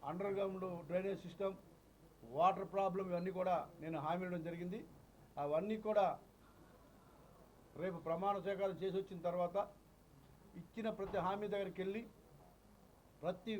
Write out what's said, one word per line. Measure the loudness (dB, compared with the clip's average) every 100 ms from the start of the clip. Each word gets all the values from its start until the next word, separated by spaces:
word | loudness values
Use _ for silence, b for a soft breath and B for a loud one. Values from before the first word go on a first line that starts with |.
| -4
అండర్‌గ్రౌండ్ | -2 0 2 2 0 -4 -4 0
డ్రైనేజ్ | 0 2 -2 -6
సిస్టమ్, | -2 -2 -2 -12 -20 -20 -20 -20 -20 -6 6
వాటర్ | 8 8 0
ప్రాబ్లం, | 2 2 2 0
ఇవన్నీ | 0 0 2
కూడా | 4 4 0 -8
నేను | -4 -2 0
హామీ | 0 0
ఇవ్వడం | -2 -4
జరిగింది. | -6 -6 -6 -8 -18 -20 -20 -14 -4
అవన్నీ | 2 2 2 -2 2
కూడా | 4 4 2 -10 -20 -20 -20 -20 -20 -20 -20 -20 -20 -20 -20 -20 -20 -18 -6
రేపు | -4 -4 -4
ప్రమాణ | 0 2 0
స్వీకారం | 0 0 0 0
చేసి | -2 -2
వచ్చిన | -4 -4 -2
తర్వాత | 0 0 0 -2 -6 -20 -20 -20 -20 -20 -20 -18 -16
ఇచ్చిన | -12 -4 -4 -2
ప్రతి | -2 0 0
హామీ | 0 0 -2
దగ్గరికి | -2 -4
వెళ్ళి | -4 -4 -6 -16 -20 -20 -20 -20 -20 -20 -20 -20 -20 -8
ప్రతి | -6 -4 -4 -4